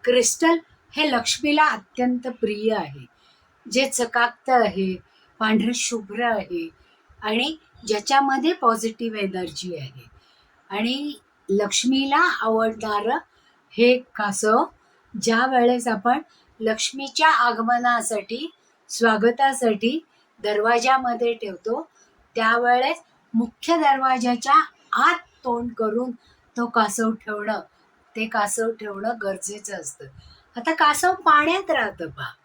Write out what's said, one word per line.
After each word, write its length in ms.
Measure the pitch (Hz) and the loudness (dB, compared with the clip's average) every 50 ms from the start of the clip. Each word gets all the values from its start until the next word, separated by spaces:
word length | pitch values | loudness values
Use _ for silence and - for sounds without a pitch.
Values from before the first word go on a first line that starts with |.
| - | 2
क्रिस्टल 540 | 247 247 247 233 - - - 330 330 339 330 - _ _ _ _ _ | 4 4 4 4 2 0 2 2 2 2 2 -2 _ _ _ _ _
हे 200 | - 285 311 302 | -4 -2 0 0
लक्ष्मीला 540 | 254 233 233 - - - - 294 294 311 311 | 0 0 -2 -2 -4 -2 0 0 2 4 2
अत्यंत 600 | 302 - 208 - _ _ - 247 247 247 247 - 254 | 2 0 -2 -8 _ _ -2 0 0 0 -2 -4 -8
प्रिय 460 | 240 - 226 208 208 208 214 220 220 | -6 -4 -4 -4 -2 -2 0 0 0
आहे, 300 | 202 170 143 139 143 127 - _ _ _ _ _ _ _ _ _ _ _ 240 | 0 -4 -6 -10 -16 -18 -20 _ _ _ _ _ _ _ _ _ _ _ -4
जे 180 | - 247 269 269 | -2 -2 -2 0
चकाकतं 640 | - - 240 233 - 240 233 240 - _ _ - 254 | -2 -4 -4 -2 0 0 0 0 -2 _ _ 2 2
आहे, 420 | 247 226 208 170 190 190 185 185 180 - _ _ _ _ _ _ _ | 4 4 2 0 -2 -4 -4 -4 -8 -12 _ _ _ _ _ _ _
पांढरं 320 | 226 220 214 220 196 226 240 | 0 2 2 2 2 0 -2
शुभ्र 480 | - - - 240 226 202 190 202 214 240 | -2 -4 -4 -4 -6 -8 -8 -6 -2 0
आहे 460 | 233 226 202 190 - 180 170 165 165 _ _ _ _ _ _ _ _ _ _ | 0 0 -2 -4 -6 -8 -8 -8 -8 _ _ _ _ _ _ _ _ _ _
आणि 340 | - 214 220 226 254 294 320 311 _ _ _ _ - 214 | -4 -2 -2 0 -2 -2 -6 -8 _ _ _ _ -4 -4
ज्याच्यामध्ये 640 | 214 208 202 - 277 269 277 269 269 262 254 320 359 | -4 -2 0 2 2 2 2 2 0 0 0 0 0
पॉझिटिव्ह 640 | - 285 233 226 220 220 226 220 _ 233 226 214 208 | 2 2 2 2 2 -2 -6 -6 _ -8 -6 -4 -4
एनर्जी 580 | 202 190 190 180 185 165 147 - 180 180 170 | -6 -4 -4 -6 -8 -8 -8 -10 -10 -10 -10
आहे. 340 | 151 135 131 131 127 - - _ _ _ _ _ _ _ _ _ _ _ _ | -10 -12 -14 -16 -20 -20 -20 _ _ _ _ _ _ _ _ _ _ _ _
आणि 440 | - 202 220 240 254 277 294 294 294 - _ _ _ _ _ - | -6 -4 -2 -2 -2 -4 -6 -8 -10 -12 _ _ _ _ _ -2
लक्ष्मीला 800 | 196 202 208 202 - - - 247 262 269 269 269 277 311 349 359 339 - | 0 0 0 0 -2 -2 0 2 2 2 2 2 2 4 4 2 2 0
आवडणारं 760 | - 226 220 220 226 226 220 220 226 220 208 208 202 - 262 330 - _ _ _ _ _ _ _ _ _ | 0 0 2 2 2 0 -2 -4 -6 -2 -2 -2 0 0 -2 -2 -4 _ _ _ _ _ _ _ _ _
हे 260 | - - 233 240 247 247 247 _ _ | 0 4 6 6 6 4 2 _ _
कासव 500 | - 214 208 196 - - 214 220 247 339 - _ _ _ _ _ _ _ _ - 214 | -4 -4 -4 -2 0 2 2 4 2 2 0 _ _ _ _ _ _ _ _ -12 -4
ज्या 240 | - 226 226 226 247 | 0 0 2 2 2
वेळेस 420 | 262 262 247 240 240 247 247 240 247 | 2 2 4 4 4 2 2 0 -2
आपण 340 | 220 214 - 240 247 302 311 _ _ _ _ _ _ _ | -4 -2 0 0 0 0 -2 _ _ _ _ _ _ _
लक्ष्मीच्या 680 | 220 220 220 220 - - - 269 277 269 - - 311 311 | -2 -2 -2 -2 -4 -6 -6 -8 -10 -8 -2 2 2 4
आगमनासाठी, 1200 | 302 262 240 240 226 220 226 233 240 240 240 240 240 233 226 - 226 208 196 - 226 247 302 339 _ _ _ _ _ _ _ _ | 4 4 2 2 0 0 0 0 0 0 2 0 0 0 -2 -2 -4 -4 -6 -6 -10 -10 -10 -12 _ _ _ _ _ _ _ _
स्वागतासाठी 1160 | - - 226 226 220 208 202 233 240 247 269 269 262 254 254 226 214 196 - 233 285 330 - _ _ _ _ _ _ _ - | -4 0 2 2 2 4 2 2 2 4 2 0 2 2 0 0 0 2 0 -2 -2 -2 -8 _ _ _ _ _ _ _ -4
दरवाजामध्ये 880 | 208 208 208 208 226 233 233 226 262 262 269 262 247 240 226 240 233 233 | -2 -2 0 2 2 2 2 4 2 2 2 2 -2 -2 0 -2 -2 -2
ठेवतो, 560 | 226 - 202 190 - _ 220 233 285 320 _ _ _ _ _ _ _ _ _ _ | -4 -8 -12 -12 -8 _ -4 -4 -4 -6 _ _ _ _ _ _ _ _ _ _
त्यावेळेस 640 | 233 226 226 233 240 247 240 247 247 254 285 330 - - _ _ _ _ _ - | 0 2 2 2 2 4 4 4 4 2 0 -2 -4 -10 _ _ _ _ _ -2
मुख्य 440 | 226 233 226 _ _ - - 339 330 | -2 -2 -2 _ _ -2 0 0 2
दरवाजाच्या 800 | 311 285 277 262 262 262 262 254 226 247 247 233 - 269 277 294 302 - _ _ _ _ | 4 2 2 4 2 2 2 2 0 0 -2 -2 0 4 4 4 4 2 _ _ _ _
आत 280 | - 220 247 320 339 - - _ _ _ - | -2 2 2 2 2 0 -6 _ _ _ -6
तोंड 300 | 254 240 233 240 240 226 | -4 -4 -4 -4 -8 -4
करून 380 | - 226 214 214 233 247 254 233 - _ _ _ _ _ _ _ 240 | -4 -2 -2 0 -2 -4 -4 -8 -12 _ _ _ _ _ _ _ -6
तो 80 | 240 | -6
कासव 460 | 233 - 233 226 - - - 226 226 | -2 0 0 0 0 0 -2 -2 -2
ठेवणं, 480 | 226 220 - 220 208 208 208 208 220 196 185 _ _ _ _ _ _ _ _ _ _ | -2 -4 -8 -10 -8 -8 -4 -6 -6 -6 -6 _ _ _ _ _ _ _ _ _ _
ते 100 | 220 220 | -8 -8
कासव 460 | 220 - 220 208 208 - - 226 226 | -4 -2 -2 -2 -2 -2 -2 -2 -4
ठेवणं 420 | 226 220 214 208 202 196 202 226 240 226 226 | -4 -6 -10 -12 -10 -6 -6 -6 -6 -4 -4
गरजेचं 580 | 196 190 190 - - 202 214 208 - 196 180 | -6 -6 -6 -8 -12 -12 -12 -12 -12 -12 -12
असतं. 240 | 156 151 - _ 143 135 - - - - - _ _ _ _ | -12 -14 -16 _ -20 -20 -20 -20 -20 -20 -20 _ _ _ _
आता 180 | 240 233 320 320 | -6 -4 -4 0
कासव 400 | - 320 294 294 294 - 359 370 | 2 2 2 2 2 2 2 0
पाण्यात 580 | 370 - - 302 294 302 320 349 381 381 - | 2 4 4 6 6 6 4 0 -2 0 0
राहतं 380 | 320 269 226 208 190 - 170 156 | 0 0 0 -2 -6 -8 -12 -12
पहा 220 | - - 139 - - _ | -10 -12 -12 -12 -12 _